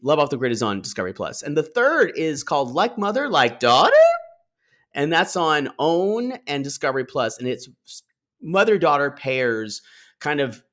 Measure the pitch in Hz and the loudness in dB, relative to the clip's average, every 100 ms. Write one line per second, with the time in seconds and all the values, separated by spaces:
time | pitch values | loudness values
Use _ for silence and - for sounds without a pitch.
0 | 127 151 143 131 127 113 110 98 90 - | 0 2 2 0 -2 0 -2 -2 -6 -8
1 | 92 98 80 - - 151 147 494 294 320 | -8 -6 -8 -8 -4 -4 -2 0 0 2
2 | - - 160 151 - 151 127 139 226 240 | 0 0 -4 -4 -2 -2 -2 -2 -2 -2
3 | 202 220 285 165 123 120 120 123 403 587 | -4 -2 0 2 2 2 4 4 6 6
4 | 659 679 - - _ _ _ _ _ - | 6 4 -6 -20 _ _ _ _ _ -4
5 | 147 165 190 185 160 151 135 - 151 170 | 0 0 0 0 0 0 -2 0 2 2
6 | 196 220 247 262 - 143 139 - 151 131 | 2 0 -4 -8 -6 -6 -6 -4 -4 -2
7 | 127 147 113 - 123 123 - _ - - | -4 -2 -4 -4 -6 -6 -10 _ -20 -20
8 | - _ _ _ 160 190 220 202 160 147 | -20 _ _ _ -2 2 4 4 4 2
9 | 143 143 135 131 127 113 107 - - - | 0 -4 -4 -2 0 -2 -6 -12 -16 -20
10 | _ _ 147 147 135 110 _ | _ _ -4 -2 -2 -4 _